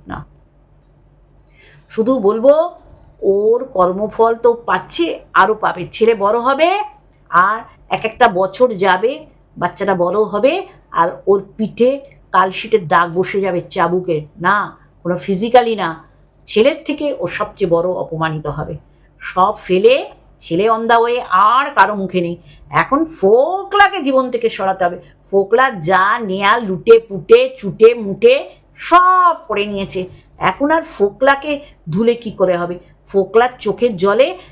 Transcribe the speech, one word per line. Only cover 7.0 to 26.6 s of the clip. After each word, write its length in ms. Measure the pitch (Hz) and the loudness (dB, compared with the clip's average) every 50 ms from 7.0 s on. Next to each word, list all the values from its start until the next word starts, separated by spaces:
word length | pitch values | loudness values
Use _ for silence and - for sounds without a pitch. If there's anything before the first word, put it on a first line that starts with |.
| _ _ _ _ _ _ | _ _ _ _ _ _
আর 320 | - 175 185 202 214 226 240 - - _ - _ | 2 2 2 2 0 -4 -8 -14 -20 _ -8 _
এক 160 | 180 185 - | -8 -6 -6
একটা 240 | 214 - - 240 220 | -8 0 2 2 2
বছর 400 | 190 180 190 185 190 - 254 247 | 4 2 -2 -2 2 0 0 0
যাবে, 580 | 220 175 196 190 185 185 214 247 285 311 - - _ _ _ _ _ - | 2 0 0 0 2 2 0 -2 -4 -4 -12 -20 _ _ _ _ _ -6
বাচ্চাটা 360 | 175 175 - - 196 202 190 | -6 -6 -6 -4 -2 -2 0
বড় 300 | 175 175 175 185 214 214 | 0 0 0 0 0 -2
হবে, 420 | 185 196 208 208 277 330 392 370 - - - _ _ | -2 -2 0 2 2 0 0 -6 -10 -18 -20 _ _
আর 320 | - 160 170 180 180 - - | -2 0 0 0 -2 -4 -2
ওর 200 | 190 196 202 190 - - | 0 0 0 0 -6 -8
পিঠে 440 | - 220 175 - - 233 254 277 269 269 - - - _ _ - | -6 -6 -6 0 0 2 2 2 -2 -8 -16 -20 -20 _ _ 2
কালশিটের 560 | 190 185 190 185 - - 214 220 214 175 147 | 2 2 2 -2 -8 -4 0 0 0 0 2
দাগ 240 | 180 170 175 175 160 | 0 0 0 0 -2
বসে 280 | 180 180 180 - 196 | -4 -4 -2 -2 -4
যাবে 200 | 196 190 180 175 | -2 -2 -4 -4
চাবুকের। 640 | 165 - - 190 170 170 175 185 175 180 165 151 147 - _ - | -6 -6 -4 -2 -2 0 0 -2 -2 -2 -4 -4 -6 -10 _ -4
না, 360 | 165 180 202 208 190 156 - - _ _ _ _ _ | -2 0 0 0 -2 -6 -10 -18 _ _ _ _ _
কোনো 140 | 175 180 | -6 -6
ফিজিক্যালি 600 | 170 - - 196 180 220 240 240 247 240 233 220 | -6 -4 -4 -4 -4 -2 4 4 4 4 4 -2
না, 280 | 202 185 165 160 156 - _ _ _ _ _ _ _ _ | -4 -4 -6 -6 -10 -16 _ _ _ _ _ _ _ _
ছেলের 300 | - - 208 220 285 320 311 - | -4 0 2 2 2 2 -2 -6
থেকে 300 | - 294 302 302 294 269 - | -8 -6 -4 -4 -6 -4 -6
ও 80 | 190 | -8
সবচেয়ে 440 | - - - 208 - - - 202 175 | -8 -6 -8 -8 -8 -4 -6 -2 0
বড় 180 | 170 165 170 185 | 0 0 0 -2
অপমানিত 580 | 180 - 170 - 165 160 160 160 156 151 151 | -4 -6 -6 -8 -6 -6 -4 -4 -4 -6 -8
হবে। 300 | 151 143 156 - - 160 - - _ _ _ _ _ _ _ | -8 -8 -8 -8 -10 -10 -14 -16 _ _ _ _ _ _ _
সব 360 | - - - 185 185 202 208 - - | -18 -8 -2 0 0 0 0 -6 -4
ফেলে 480 | - 185 185 202 233 262 302 403 - - - _ _ _ _ | -2 0 2 4 4 4 2 0 -6 -14 -20 _ _ _ _
ছেলে 300 | - - 165 170 208 226 | -10 -6 -4 -2 0 0
on 100 | 226 226 | 0 0
the 200 | 233 226 240 233 | 2 2 2 2
way, 200 | 233 240 240 247 240 - | 4 2 -2 -4 -4 -2
আর 360 | 180 185 202 214 233 262 285 294 277 | 0 2 2 4 2 2 0 0 2
কারো 200 | 214 190 196 214 | 2 2 2 2
মুখে 260 | 202 190 180 - 185 | -4 -6 -4 -4 -4
নেই। 160 | 170 170 175 170 - - - - - - | -4 -4 -6 -10 -12 -20 -20 -20 -20 -4
এখন 340 | 139 156 - - 262 294 330 | -2 -2 0 0 0 -2 -2
ফোকলাকে 1000 | 320 - - 185 196 214 247 277 330 370 392 381 392 392 - 403 381 403 381 277 | -4 -4 0 2 4 4 4 4 0 -2 -6 -6 -2 4 4 4 4 4 -2 -2
জীবন 280 | 277 262 262 254 254 | 0 0 0 0 -2
থেকে 180 | 247 233 233 226 | -4 -4 -4 -4
সরাতে 360 | - - 196 190 190 190 185 | -4 -2 -4 -4 -2 -2 -2
হবে। 140 | 175 180 180 - - _ _ _ _ | -2 -4 -6 -14 -20 _ _ _ _
ফোকলা 400 | 196 202 196 196 226 247 262 269 | -2 0 0 2 2 2 2 0
যা 480 | 233 185 151 170 190 180 190 202 220 240 | -2 -4 -2 0 2 2 2 2 0 -2
নেয়া 400 | 226 190 185 196 202 196 220 | -4 -6 -6 -2 0 0 0
লুটে 400 | 247 | 0